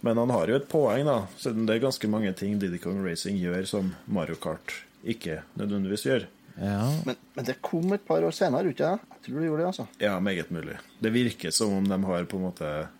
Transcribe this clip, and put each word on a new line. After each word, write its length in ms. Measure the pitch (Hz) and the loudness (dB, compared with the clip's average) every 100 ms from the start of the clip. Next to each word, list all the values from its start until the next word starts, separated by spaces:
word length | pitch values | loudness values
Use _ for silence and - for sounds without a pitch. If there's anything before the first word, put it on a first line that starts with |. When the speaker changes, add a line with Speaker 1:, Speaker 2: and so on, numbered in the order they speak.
Speaker 1:
Men 160 | 120 113 | 2 2
han 120 | 120 | 4
har 180 | 120 80 | 4 4
jo 80 | 127 | 2
et 140 | 139 | 2
poeng, 360 | 165 135 113 147 | 2 4 4 4
da, 220 | 123 98 - | 2 -2 -6
siden 280 | 135 110 113 | -4 0 2
det 80 | 113 | 2
er 120 | 131 | 2
ganske 220 | - 107 | 0 0
mange 240 | 107 104 92 | 0 0 -2
ting 220 | 101 104 | -2 0
Diddy 180 | 98 87 | 0 -2
Kong 260 | 87 98 | -4 -2
Racing 340 | - 85 101 98 | -2 -4 -2 -2
gjør 300 | 90 90 95 | 0 -2 -2
som 280 | 104 95 - - | -2 -2 -4 -4
Mario 280 | 98 78 80 | -2 -2 -4
Kart 380 | - - - - - - - | -6 -8 -8 -12 -14 -12 -6
ikke 360 | 110 87 78 - - | -6 -4 -6 -8 -6
nødvendigvis 480 | 104 101 95 104 139 | -4 -2 -2 -2 2
gjør. 200 | 127 104 - - - | 0 0 -16 -20 -6
Speaker 2:
Ja. 320 | 101 101 117 156 156 | -2 0 0 0 -2
Speaker 3:
Men, 100 | 101 - - | -6 -10 -8
men 100 | 120 | -4
det 160 | 131 | -4
kom 300 | - 165 180 | -2 0 0
et 120 | 202 - | -2 0
par 160 | 160 | 2
år 100 | 165 | 2
senere, 360 | 165 185 135 185 | 2 2 4 0
ikke 140 | - 151 | 0 0
det? 120 | 202 - | 0 -6
Jeg 100 | - - | -18 -8
tror 60 | 147 | -4
det 80 | 160 | 0
gjorde 80 | 151 | 0
det, 100 | 175 | 0
altså. 200 | 185 117 - | -2 -10 0
Speaker 1:
Ja, 200 | 104 95 | 0 2
meget 300 | 98 90 80 | 0 0 -2
mulig. 260 | 85 71 - - - | -6 -6 -10 -16 -2
Det 100 | 110 | 2
virker 380 | 117 120 - 85 | 4 2 0 -2
som 200 | - 110 | 0 2
om 100 | 98 98 | 2 2
de 120 | 95 | 2
har 200 | 95 87 87 | 2 0 0
på 120 | 98 | -2
en 100 | 92 | -4
måte 360 | 87 78 76 78 - | -4 -4 -4 -6 -12